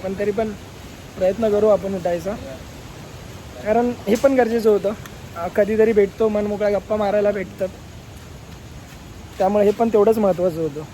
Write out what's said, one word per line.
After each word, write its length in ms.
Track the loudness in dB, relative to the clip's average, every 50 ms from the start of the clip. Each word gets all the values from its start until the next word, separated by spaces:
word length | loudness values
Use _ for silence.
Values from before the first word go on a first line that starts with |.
| -6
पण 100 | -6 -4 -2
तरी 120 | -2 -2
पण 200 | 0 0 -2 -2 -4 -10 -14 -16 -18 -18 -16 -18 -18 -18 -18 -16 -6 0
प्रयत्न 320 | 0 0 2 2 2 2
करू 160 | 4 4 6 6
आपण 260 | 4 4 2 -2 -6
उठायचा, 400 | -2 -2 -2 -2 -2 -4 -6 -8 -8 -8 -12 -14 -14 -14 -16 -16 -18 -18 -18 -16 -16 -16 -16 -16 -16 -16 -16 -16 -16 -16 -16 -16 -10 -2
कारण 260 | 0 2 2 2 2 -2 -4 0 0
हे 80 | 0 4 4
पण 120 | 4 6 6
गरजेचं 320 | 4 4 2 2 4 4
होतं. 240 | 4 4 2 0 -4 -4 -10 -16 -16 -16 -16 -14 -10 -8
अ, 100 | -8 -4 2
कधीतरी 380 | 2 2 4 6 4 4 6 6
भेटतो, 360 | 4 4 4 2 0 0 2
मन 160 | 2 0 0
मोकळ्या 320 | -2 -2 0 0 0 0 0
गप्पा 180 | -2 -2 -2
मारायला 360 | 0 0 2 2 2 2 2
भेटतात, 380 | 0 0 -4 -8 -6 -6 -6 -6 -6 -10 -18 -18 -18 -18 -18 -18 -18 -18 -18 -18 -18 -18 -18 -18 -18 -18 -18 -16 -16 -16 -18 -18 -18 -18 -18 -18 -18 -16 -18 -18 -4 0
त्यामुळे 280 | 0 2 4 4 4
हे 60 | 4 4 2
पण 100 | 0 2 4
तेवढंच 240 | 6 6 6 6 4
महत्त्वाचं 440 | 4 2 2 2 0 0 0 0
होतं. 200 | -4 -4 -4 -8 -12 -12